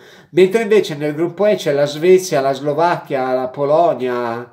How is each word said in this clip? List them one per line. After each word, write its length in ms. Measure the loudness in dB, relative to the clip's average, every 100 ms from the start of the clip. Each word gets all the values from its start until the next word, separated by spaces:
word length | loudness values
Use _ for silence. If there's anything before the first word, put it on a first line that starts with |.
| -20 -20 _
mentre 320 | 2 2 2
invece 320 | 2 2 0
nel 200 | -4 -6
gruppo 320 | -4 -4 0 0
E 100 | 0
c'è 160 | 0
la 120 | 0
Svezia, 560 | -2 0 4 4 4 -2
la 120 | 0
Slovacchia, 800 | -2 -2 0 0 0 -4 -4 -2
la 140 | -2 -4
Polonia. 1000 | -4 0 2 2 0 -4 -4 -4 -6 -10